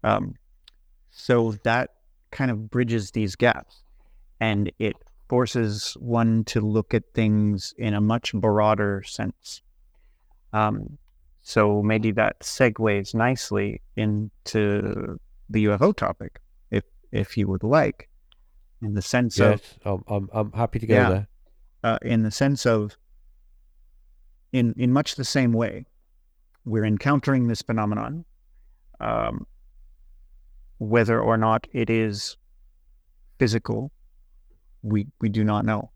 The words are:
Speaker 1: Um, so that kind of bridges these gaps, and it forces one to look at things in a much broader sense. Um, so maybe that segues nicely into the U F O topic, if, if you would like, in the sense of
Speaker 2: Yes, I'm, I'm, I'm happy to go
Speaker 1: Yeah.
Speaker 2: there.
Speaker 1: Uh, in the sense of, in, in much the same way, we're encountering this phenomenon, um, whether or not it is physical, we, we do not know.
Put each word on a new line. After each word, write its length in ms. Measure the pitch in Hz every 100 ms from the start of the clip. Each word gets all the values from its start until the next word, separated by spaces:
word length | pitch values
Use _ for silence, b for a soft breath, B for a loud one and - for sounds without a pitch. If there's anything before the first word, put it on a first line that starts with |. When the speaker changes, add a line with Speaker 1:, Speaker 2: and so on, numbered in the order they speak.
Speaker 1:
Um, 300 | 110 104 101 - _ _ - _ _ _ _
so 420 | - - 123 113 104
that 260 | 117 117 127 _ _ _ _
kind 180 | - 131
of 200 | 110 110
bridges 420 | 120 123 117 101
these 240 | - 104 -
gaps, 480 | 120 - - - _ - _ - - _
and 320 | 113 104 101 -
it 160 | 107 - - - -
forces 680 | 123 123 127 110 104 - -
one 440 | 120 117 113 113 107
to 140 | 120
look 320 | 107 107 104
at 100 | 117 -
things 600 | - 110 107 104 101 - -
in 160 | 113
a 80 | 104
much 320 | 104 113 -
broader 680 | 110 104 104 107 107 101 98 95
sense. 560 | - 107 - - - _ _ _ _ _ _ _ _ _
Um, 440 | 110 107 107 104 147 _ _ _ _
so 420 | - - 104 104
maybe 280 | 104 110 110
that 280 | 101 107 -
segues 760 | - - 127 107 110 101 98
nicely 680 | 110 117 131 - 101 101 - - -
into 1200 | 107 104 107 _ - 110 104 101 101 - - - - - -
the 120 | 110
U 120 | 104
F 80 | 104
O 100 | 165
topic, 480 | 214 95 - 98 - _ _ _
if, 120 | 110 - - _
if 260 | 110 101 -
you 100 | 98
would 160 | 95
like, 460 | 107 135 113 - - _ _ _ _ - _ _
in 120 | 110
the 80 | 104
sense 380 | - 127 120 -
of 120 | 117
Speaker 2:
Yes, 280 | 107 - - -
I'm, 180 | 98 -
I'm, 220 | 104 98
I'm 200 | 110 107
happy 260 | 110 117 117
to 80 | 110
go 80 | 113
Speaker 1:
Yeah. 140 | 120
Speaker 2:
there. 180 | 95 101 - - _ - _
Speaker 1:
Uh, 140 | 117 110
in 220 | 117 117
the 80 | 110
sense 340 | - 139 139 123
of, 320 | 113 104 - _ - - - _ _ _ _ - - _ _ - _ _
in, 220 | 131 120 110
in 140 | 123
much 240 | 131 151 -
the 80 | 131 139
same 160 | 127
way, 320 | 113 117 113 123 _ _ _ _ _ _ _ -
we're 200 | 110 107
encountering 600 | 107 139 143 135 135 120
this 140 | 113
phenomenon, 640 | - 113 107 104 113 156 170 _ _ - - _ _ -
um, 460 | 57 57 57 - - - - - - - - - - - - - - -
whether 420 | 110 117 110 113
or 160 | 110 113
not 300 | 110 110 -
it 180 | 120 117
is 480 | 113 110 104 - - _ _ - _ _ - _ _ - _
physical, 540 | 127 110 - 110 135 - - _ _ - _ _ _ -
we, 260 | 107 104 104 -
we 80 | 110
do 140 | 104
not 220 | 107 104 -
know. 260 | 107 -